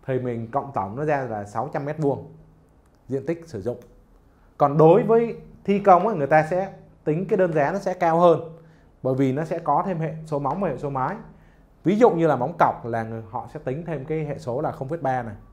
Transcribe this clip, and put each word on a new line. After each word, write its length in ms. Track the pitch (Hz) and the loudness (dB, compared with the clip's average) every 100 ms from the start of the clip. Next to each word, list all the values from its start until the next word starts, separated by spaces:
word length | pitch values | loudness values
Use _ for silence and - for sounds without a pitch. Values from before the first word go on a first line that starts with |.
| - | -4
Thì 140 | 131 | -4
mình 320 | 123 117 113 | -4 -6 -6
cộng 200 | 143 139 | -6 -4
tổng 220 | 117 98 117 | -6 -6 -4
nó 100 | 151 | -2
ra 160 | 143 | -2
là 240 | 127 107 101 | -4 -8 -8
sáu 240 | 113 123 | -6 -6
trăm 120 | - 139 | -6 -8
mét 120 | 156 | -2
vuông 360 | 143 131 - - - _ _ _ _ _ - | -2 -2 -8 -20 -20 _ _ _ _ _ -8
diện 180 | 135 131 | -8 -6
tích 180 | 170 165 | -8 -8
sử 140 | 107 | -8
dụng. 160 | 98 123 - _ _ _ _ _ _ _ | -8 -8 -14 _ _ _ _ _ _ _
Còn 200 | 143 147 | 0 6
đối 260 | 156 190 | 8 8
với 340 | 214 226 233 - - - | 6 2 2 -6 -16 -10
thi 160 | - 202 | -2 2
công 280 | 196 175 196 | 6 6 6
á, 60 | |
người 140 | 190 139 | 0 4
ta 200 | 156 156 | 4 4
sẽ 240 | 180 190 - - _ | -2 -4 -10 -20 _
tính 220 | - 151 190 | -4 -2 0
cái 100 | 208 | 0
đơn 160 | 180 | 2
giá 180 | 156 143 | 2 0
nó 80 | 190 | -2
sẽ 140 | 196 | -4
cao 260 | 185 170 165 | 0 2 6
hơn, 200 | 175 156 - - - _ _ _ | 6 4 0 -16 -20 _ _ _
bởi 120 | 127 131 | -4 0
vì 180 | 139 | 0
nó 120 | 131 160 | 0 -4
sẽ 140 | 170 | -6
có 240 | 170 147 185 | 0 0 0
thêm 140 | 170 | -4
hệ 140 | 160 160 - | -6 -8 -6
số 140 | 147 | -4
móng 200 | 151 180 | -4 -4
và 100 | 190 | -4
hệ 80 | 127 | -4
số 120 | 147 | -6
mái. 260 | 139 131 220 - - - _ _ _ | -4 -4 -6 -14 -20 -20 _ _ _
Ví 120 | 151 208 | 0 6
dụ 140 | 233 | 6
như 180 | 170 165 | 6 2
là 80 | 135 | 2
móng 200 | 127 175 | -2 2
cọc 260 | 143 - 120 | 0 0 -6
là 180 | 117 | -6
người, 180 | 110 113 107 | -6 -10 -10
họ 180 | 123 113 | -10 -10
sẽ 60 | 151 | -10
tính 260 | 139 139 175 | -8 -8 -6
thêm 200 | 151 131 | -10 -6
cái 200 | 160 147 | -6 -6
hệ 140 | 139 | -8
số 220 | - 120 | -6 -4
là 100 | 156 | -4
không 160 | - 135 | -6 -8
phẩy 100 | - | -6
ba 260 | 135 127 | -4 -4
này. 120 | 113 98 - | -6 -12 -18